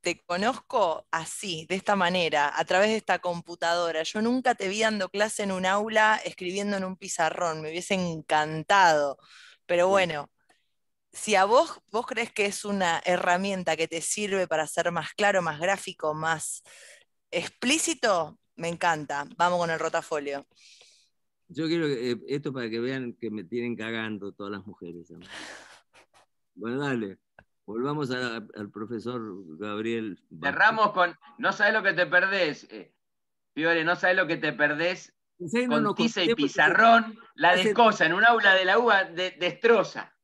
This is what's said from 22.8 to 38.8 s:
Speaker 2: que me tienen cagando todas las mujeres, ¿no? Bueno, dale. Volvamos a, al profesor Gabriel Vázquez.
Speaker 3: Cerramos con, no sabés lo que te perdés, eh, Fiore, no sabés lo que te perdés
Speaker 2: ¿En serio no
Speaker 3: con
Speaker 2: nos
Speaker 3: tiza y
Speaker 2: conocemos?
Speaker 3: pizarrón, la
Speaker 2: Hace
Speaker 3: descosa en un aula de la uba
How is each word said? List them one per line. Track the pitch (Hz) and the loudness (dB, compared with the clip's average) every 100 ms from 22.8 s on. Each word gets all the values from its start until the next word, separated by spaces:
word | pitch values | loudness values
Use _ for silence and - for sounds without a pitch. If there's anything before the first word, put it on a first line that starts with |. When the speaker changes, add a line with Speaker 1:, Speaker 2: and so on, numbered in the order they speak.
| 120 131 123 | -4 -4 -8
Speaker 2:
que | - 113 | -8 -8
me | 107 | -8
tienen | 85 120 120 110 | -6 -6 -4 -6
cagando | 110 113 110 107 98 | -6 -6 -6 -6 -10
todas | 90 101 | -12 -10
las | 101 95 | -10 -12
mujeres, | 90 87 85 82 | -16 -16 -16 -18
¿no? | 82 87 - - - - - _ - _ _ _ _ _ - | -20 -18 -16 -16 -18 -20 -20 _ -20 _ _ _ _ _ -12
Bueno, | 110 127 | -6 -4
dale. | 143 127 104 92 _ - _ _ - | -2 -2 -4 -10 _ -20 _ _ -12
Volvamos | 107 135 151 135 | -6 -4 -4 -4
a, | 127 123 113 | -4 -4 -8
al | 107 - 104 | -12 -14 -12
profesor | 104 107 117 110 123 110 92 90 78 | -10 -10 -8 -8 -8 -10 -12 -16 -12
Gabriel | 104 104 110 117 110 87 _ | -8 -6 -4 -4 -6 -12 _
Vázquez. | 82 139 | -8 -6
Speaker 3:
Cerramos | - 202 220 208 | 2 2 4 0
con, | 185 175 - - - | 2 0 -2 -20 -4
no | 147 | -4
sabés | 190 208 | 2 2
lo | 220 | 2
que | 190 | 0
te | 170 175 | 0 2
perdés, | 180 190 196 165 131 - | 2 2 0 0 -2 -12
eh, | 107 90 _ _ _ _ _ _ - | -18 -18 _ _ _ _ _ _ -4
Fiore, | 165 165 | 0 2
no | 160 175 | 2 2
sabés | 190 185 | 2 2
lo | 170 | 0
que | 165 | 0
te | 156 | -4
perdés | 147 147 147 170 180 - _ _ _ | 0 0 2 -2 -4 -10 _ _ _
Speaker 2:
¿En | 175 | -4
serio | 226 247 | -2 2
no | 233 | 2
Speaker 3:
con | |
Speaker 2:
nos | 220 185 | 0 0
Speaker 3:
tiza | - - | 0 0
y | 170 | 0
Speaker 2:
conocemos? | 156 143 | 2 0
Speaker 3:
pizarrón, | - 151 170 226 226 220 - - | 2 4 6 8 6 4 -12 -20
la | - 160 | 0 2
Speaker 2:
Hace | 180 202 | 4 2
Speaker 3:
descosa | 202 226 208 160 | 6 4 6 2
en | |
un | 175 | 4
aula | 226 233 208 | 6 6 6
de | 190 185 | 4 4
la | |
uba | 208 | 4